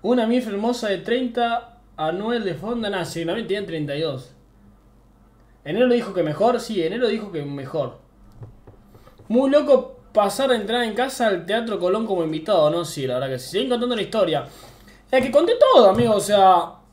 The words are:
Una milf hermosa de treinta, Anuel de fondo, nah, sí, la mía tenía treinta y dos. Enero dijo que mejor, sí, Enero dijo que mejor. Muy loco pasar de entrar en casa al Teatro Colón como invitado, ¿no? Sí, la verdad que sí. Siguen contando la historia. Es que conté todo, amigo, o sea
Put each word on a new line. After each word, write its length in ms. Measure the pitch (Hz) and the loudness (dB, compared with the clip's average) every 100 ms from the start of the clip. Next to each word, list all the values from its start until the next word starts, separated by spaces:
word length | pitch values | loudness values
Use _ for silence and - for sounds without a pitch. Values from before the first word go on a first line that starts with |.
Una 220 | 208 247 226 | 2 2 2
milf 200 | 247 220 | 0 0
hermosa 420 | 202 226 247 214 | -4 -4 -2 -4
de 100 | 190 | -4
treinta, 800 | 185 240 254 240 233 233 - - _ - | -2 -4 -2 -2 -2 -2 -8 -20 _ -6
Anuel 480 | 156 175 214 240 | -4 -4 -4 -4
de 80 | 196 | -4
fondo, 380 | 151 202 240 214 | -6 -6 -6 -4
nah, 160 | 190 165 | -4 -6
sí, 180 | 165 | -6
la 80 | 165 | -6
mía 140 | 202 208 | -6 -4
tenía 180 | 202 | -6
treinta 320 | 190 160 143 143 | -6 -6 -6 -4
y 60 | |
dos. 320 | 160 127 - - _ _ - _ _ _ _ _ _ _ _ _ | -4 -6 -14 -20 _ _ -20 _ _ _ _ _ _ _ _ _
Enero 240 | 139 190 247 | -6 0 2
dijo 240 | 240 226 | 2 0
que 100 | 180 | -2
mejor, 380 | 156 147 220 240 | -2 2 2 2
sí, 220 | - 202 | -4 -4
Enero 260 | 160 220 240 | -2 -2 -2
dijo 240 | 220 202 | -2 -6
que 100 | 170 143 | -8 -8
mejor. 540 | 139 131 160 127 - _ _ - - - - - - - - - - - | -10 -8 -6 -6 -8 _ _ -20 -20 -20 -20 -20 -20 -20 -20 -20 -20 -2
Muy 200 | 226 269 | 2 4
loco 460 | 285 285 262 - - - | 2 4 2 2 -16 -2
pasar 380 | 214 196 226 269 | 0 0 0 0
de 60 | 233 | 0
entrar 280 | 202 240 | 0 -2
en 100 | 233 | -2
casa 320 | 214 262 - 226 | -2 -4 0 0
al 200 | 185 170 | 0 -2
Teatro 340 | 220 233 190 | -4 -2 -2
Colón 260 | 175 214 220 | 0 0 0
como 160 | 185 | -2
invitado, 480 | 160 160 160 190 151 | -2 -4 0 2 4
¿no? 140 | 165 | 0
Sí, 220 | 165 - 131 | -6 -6 -4
la 80 | |
verdad 160 | 127 135 | -4 -4
que 80 | 127 | -6
sí. 120 | - | -6
Siguen 200 | 185 254 | -4 -2
contando 260 | 240 247 233 | -2 -2 -4
la 60 | |
historia. 420 | 196 226 175 151 - - - - - - _ | -4 0 0 -2 -6 -18 -20 -20 -20 -20 _
Es 140 | 262 | 0
que 60 | 254 | 4
conté 240 | 277 349 480 | 2 2 4
todo, 320 | 539 392 202 | 6 8 8
amigo, 260 | 208 240 | 6 2
o 60 | 202 | 2
sea 520 | 202 208 190 180 175 - _ | 2 4 6 6 2 -10 _